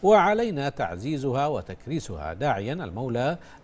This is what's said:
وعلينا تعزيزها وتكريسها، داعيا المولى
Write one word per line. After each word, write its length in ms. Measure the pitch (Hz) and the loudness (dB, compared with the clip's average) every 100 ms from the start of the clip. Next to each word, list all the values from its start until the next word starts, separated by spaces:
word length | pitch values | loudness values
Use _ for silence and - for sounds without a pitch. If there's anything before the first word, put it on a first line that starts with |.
وعلينا 640 | 190 214 185 214 233 160 139 | 8 8 8 4 0 0 -4
تعزيزها 760 | - 104 87 117 156 135 127 147 | -2 -4 -4 -4 -2 0 0 0
وتكريسها، 840 | 131 - 92 - 165 - 82 76 | -2 -6 -12 -6 -6 -6 -8 -8
داعيا 400 | 87 143 107 104 | -4 -2 0 -2
المولى 640 | 160 127 90 131 117 131 170 - - | -6 -8 -8 -4 -2 -2 -4 -10 -20